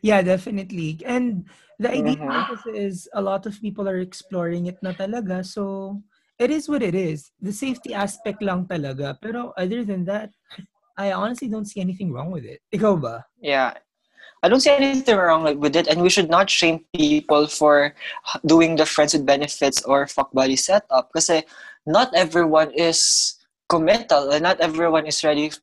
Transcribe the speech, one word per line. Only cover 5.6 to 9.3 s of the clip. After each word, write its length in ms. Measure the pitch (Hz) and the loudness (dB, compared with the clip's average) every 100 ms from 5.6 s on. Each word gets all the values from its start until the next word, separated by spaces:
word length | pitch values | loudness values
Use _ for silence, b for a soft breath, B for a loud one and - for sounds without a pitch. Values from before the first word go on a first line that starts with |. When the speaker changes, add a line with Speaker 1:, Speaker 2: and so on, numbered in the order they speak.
| 196 196 190 202 - _ _ _ | -8 -8 -10 -12 -14 _ _ _
Speaker 1:
it 160 | 240 | -2
is 160 | 311 302 | -2 -2
what 160 | 294 220 | -2 0
it 80 | |
is. 400 | 175 180 151 - _ | -2 -2 -6 -10 _
The 80 | 196 | -10
safety 400 | 208 269 254 - 208 | -6 -6 -6 -8 -6
aspect 480 | 202 - 214 214 202 | -6 -6 -10 -6 -4
lang 240 | 180 180 | -4 -4
talaga. 480 | 175 139 131 143 143 | -6 -6 -6 -8 -8
Pero 320 | 214 | -10